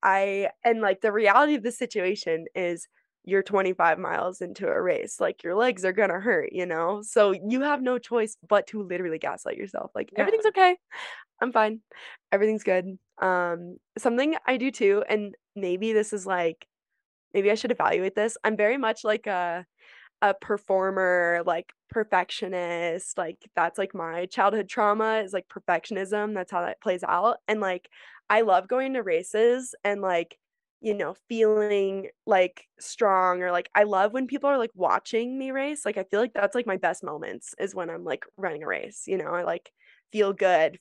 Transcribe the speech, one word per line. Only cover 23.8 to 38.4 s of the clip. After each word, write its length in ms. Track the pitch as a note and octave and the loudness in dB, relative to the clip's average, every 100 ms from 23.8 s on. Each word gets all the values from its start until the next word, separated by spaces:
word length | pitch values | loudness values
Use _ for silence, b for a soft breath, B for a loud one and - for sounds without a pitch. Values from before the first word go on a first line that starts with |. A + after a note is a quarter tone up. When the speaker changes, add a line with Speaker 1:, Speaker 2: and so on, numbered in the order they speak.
| F#3+ F#3 | -6 -6
Speaker 1:
my 320 | E3 E3 F#3 | -8 -6 -6
childhood 420 | - G3 G#3+ G3 | 2 2 2 -4
trauma 500 | - G#3 G#3+ A3 A3 | 0 2 2 2 0
is, 120 | G3 F#3+ | -2 -6
like, 140 | - | -8
perfectionism. 840 | F#3+ - E3+ - G3 F#3+ G#3 G#3+ G#3 | -10 -2 -2 -2 -6 -2 -2 -2 -4
That's 180 | F3+ | -4
how 100 | F3+ | -4
that 200 | F3 G#3+ | -4 -4
plays 220 | A3 F3+ F3+ | -4 -2 0
out. 340 | F3 G#3+ - - | 2 2 0 -2
And, 120 | G#3+ | -2
like, 300 | G3 F3+ - B B B _ | 0 -4 -8 B B B _
I 120 | G#3 | 2
love 260 | A3+ F#3 F#3+ | 6 4 4
going 260 | B3 C4+ C4 | -2 0 -2
to 80 | |
races 720 | F#3+ E3 F#3 G#3 A#3 B3 B3+ - G3+ | 0 -2 0 2 4 2 -2 -6 -4
and, 180 | G3+ | -2
like, 360 | F#3+ F3 E3+ - _ _ _ _ | 0 0 -2 -10 _ _ _ _
you 120 | A3 G3+ | -6 -4
know, 200 | D#3 F#3+ _ | -4 -8 _
feeling, 840 | A3+ G#3+ G#3+ G#3 G3+ G3 G3 F#3+ - - | 2 4 4 2 0 0 -4 -10 -14 2
like, 420 | G3 F#3 - _ _ | 4 4 0 _ _
strong 600 | - - G#3+ F#3+ F#3 F3+ | -16 0 2 4 4 2
or, 100 | F3+ | 0
like, 180 | F3 - - | -2 0 2
I 100 | G#3 | 4
love 280 | F#3+ G#3 | 4 2
when 140 | B3 B3+ | 0 -4
people 220 | C#4 C#4 | -2 0
are, 80 | C#4 | 0
like, 140 | A3+ F#3 | -2 -2
watching 640 | E3+ F#2 - A3+ A#3+ C4 | 0 0 0 -2 -2 -6
me 140 | C4 | -6
race. 340 | C4 C#4 D4+ G#3+ | -4 -4 -6 -6
Like, 120 | G3+ | -6
I 60 | F#3+ | -4
feel 160 | G3+ | -2
like 140 | A#3 - | -2 0
that's, 200 | G3+ A3+ | 0 0
like, 100 | A#3 | -4
my 120 | F#3+ | -2
best 260 | E3+ - E3 | -2 -4 -8
moments 500 | D3 - - - - | -10 -10 -12 -14 -8
is 140 | G3 F#3+ | -8 -6
when 160 | E3+ | -8
I'm, 140 | E3 F3+ | -10 -8
like, 200 | C3 - | -8 -8
running 260 | - | -8